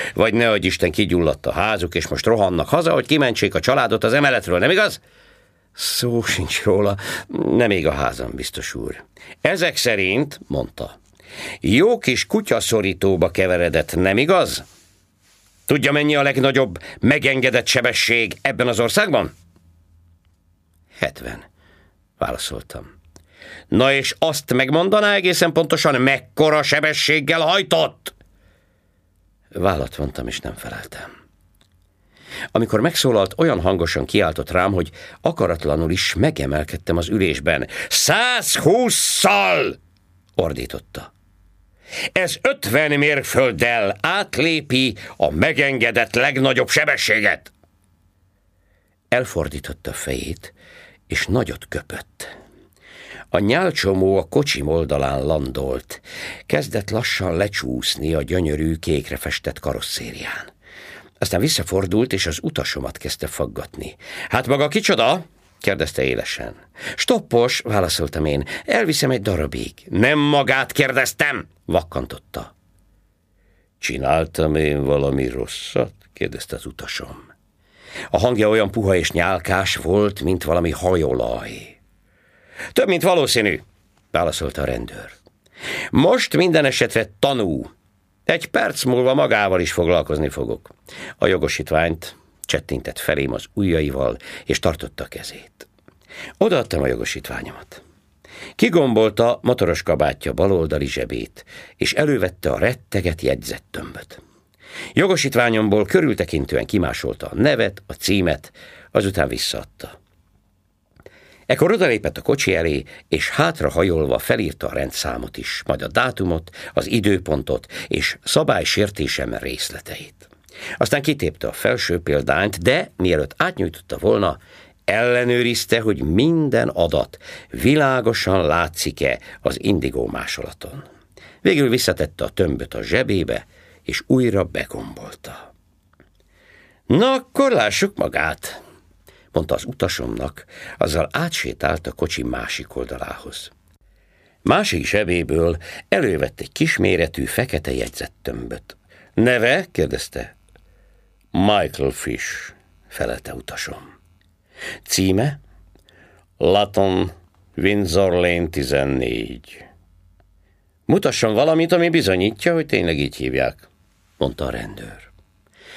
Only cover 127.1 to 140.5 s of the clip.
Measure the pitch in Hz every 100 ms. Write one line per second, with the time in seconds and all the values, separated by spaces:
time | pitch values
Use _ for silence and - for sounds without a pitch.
127.1 | - - - - - 117 151 139 131 113
128.1 | 113 - 95 80 82 85 - - - 67
129.1 | 60 - - - - - 90 67 64 55
130.1 | - - - - - - 139 - - _
131.1 | - - - 196 160 131 123 - 85 -
132.1 | - - - 87 62 58 55 52 101 135
133.1 | 98 78 57 - _ - _ - - -
134.1 | 131 120 98 82 - - - - - -
135.1 | - - - - _ _ _ _ _ _
136.1 | _ _ _ _ - _ _ - 151 254
137.1 | 262 254 - 277 208 107 - 196 - -
138.1 | 73 80 78 - - - - _ _ _
139.1 | - _ - 78 - - - - - 60
140.1 | 55 69 - -